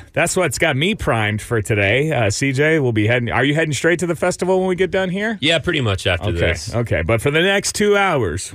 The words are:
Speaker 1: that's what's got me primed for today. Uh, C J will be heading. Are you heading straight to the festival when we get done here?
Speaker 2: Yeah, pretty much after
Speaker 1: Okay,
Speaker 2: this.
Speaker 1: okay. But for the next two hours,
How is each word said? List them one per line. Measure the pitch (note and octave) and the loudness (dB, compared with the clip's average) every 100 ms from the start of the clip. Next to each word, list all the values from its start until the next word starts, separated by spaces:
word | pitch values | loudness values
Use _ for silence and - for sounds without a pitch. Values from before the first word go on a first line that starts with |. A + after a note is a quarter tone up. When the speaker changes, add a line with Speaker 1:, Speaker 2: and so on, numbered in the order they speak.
| - | -4
Speaker 1:
that's | C#3 E3 F#3 | -2 0 2
what's | E3 - | 0 0
got | E3 C3 | 0 2
me | F3+ G#3 | 0 0
primed | - A#2 G#2+ G#2+ | 0 0 0 -2
for | - A2+ | -2 -4
today. | G2+ G#2 G2 B2 D#3 | 0 2 2 2 2
Uh, | C3 G#2 | 0 0
C | - C#3 | 0 -2
J | C3 D#3 D#3+ | 2 2 2
will | B2+ | 2
be | A2 G#2+ | 2 2
heading. | B2 A#2 | 0 0
Are | D#2+ | 0
you | C#3 D3 | 0 0
heading | D#3+ | 0
straight | C3+ E3 F3 | 0 0 0
to | E3+ | -2
the | D#3+ | -2
festival | F3+ - F#3 F#3+ | -2 -2 0 0
when | F#3 | 0
we | F3+ | 0
get | F#3 | 0
done | F#3+ F#3 | 0 -2
here? | F#3+ G#3+ G#3+ | -4 -4 -2
Speaker 2:
Yeah, | D#3 E3 | 0 0
pretty | - D#3 | 0 0
much | A#2 F#2 G2 | 0 0 0
after | F2 F#2 | 0 -2
Speaker 1:
Okay, | E2+ | 0
Speaker 2:
this. | F2 - - A#2 | 0 -2 -4 -4
Speaker 1:
okay. | A2+ E2+ | -2 -2
But | E2+ A2+ | 0 0
for | C#3+ | 2
the | D#3 | 2
next | F#3+ G3 - | 2 0 -2
two | - G#3 G3+ | 0 2 4
hours, | G3 D3 F#2+ E2+ - | 2 0 0 -4 -8